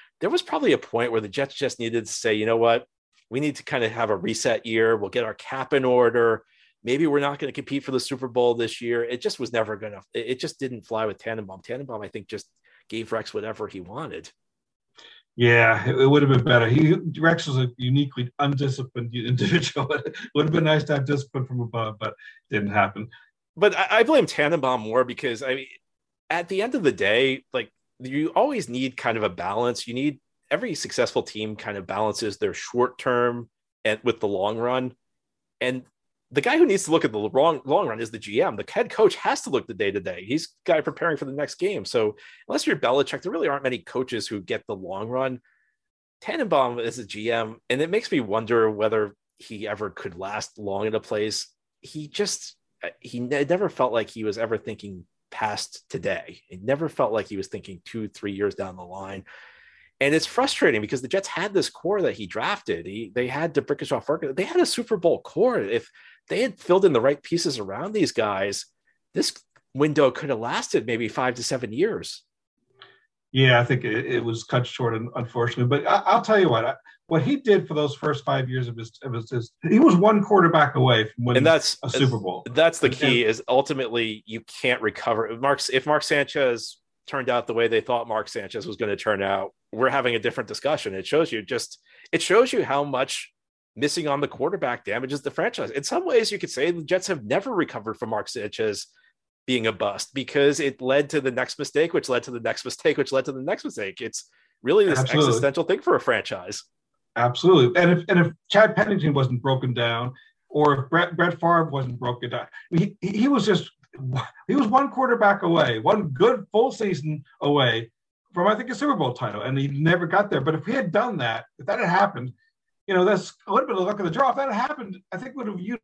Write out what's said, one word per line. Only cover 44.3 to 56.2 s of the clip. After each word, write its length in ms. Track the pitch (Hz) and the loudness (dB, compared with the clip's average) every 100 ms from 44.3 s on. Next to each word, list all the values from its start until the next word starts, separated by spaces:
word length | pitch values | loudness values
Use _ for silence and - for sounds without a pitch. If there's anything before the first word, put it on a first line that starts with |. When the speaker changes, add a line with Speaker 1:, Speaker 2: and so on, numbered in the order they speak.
| 107 | -8
Speaker 1:
get 240 | 90 110 - | -6 -8 -8
the 80 | |
long 340 | 101 92 95 110 | -10 -8 -8 -6
run. 320 | 127 131 127 _ _ _ _ _ _ _ _ | -4 -4 -6 _ _ _ _ _ _ _ _
Tannenbaum 600 | - 330 233 156 127 120 | -8 -4 0 2 2 -2
is 180 | 117 117 | -6 -6
a 80 | 104 | -10
G 240 | 107 110 | -8 -2
M, 300 | 117 110 113 - | -2 -2 -6 -4
and 100 | 127 | -2
it 100 | 165 | 0
makes 200 | 202 - | -2 -2
me 80 | 160 | -2
wonder 500 | 107 110 113 120 110 | 0 -2 2 2 2
whether 460 | 104 107 110 104 - _ _ | 2 0 0 -2 -6 _ _
he 300 | - 107 107 | -16 -10 -8
ever 220 | 101 104 | -6 -8
could 280 | 85 - 87 | -10 -12 -10
last 400 | 95 104 - - | -10 -8 -10 -10
long 280 | 101 98 110 | -6 -4 -2
in 100 | 110 | -4
a 40 | |
place. 460 | - 107 107 104 - _ _ _ | -4 -4 -4 -4 -10 _ _ _
He 260 | - 156 151 | -18 -14 -10
just, 480 | - 202 - - - _ _ 85 - | -4 -4 -6 -10 -20 _ _ -14 -14
he 200 | 123 123 | -12 -8
ne-, 240 | 123 143 | -4 -2
never 240 | 143 180 196 | 0 0 0
felt 240 | - 127 | 0 0
like 180 | 113 107 | 0 -2
he 140 | - | -4
was 120 | 107 101 | -4 -4
ever 220 | 113 110 | -2 -4
thinking 460 | - 104 101 92 87 _ _ | -6 -12 -12 -16 -18 _ _
past 580 | - 107 104 - - - | -6 -4 -4 -10 -14 -12
today. 520 | - 92 87 | -8 -4 -6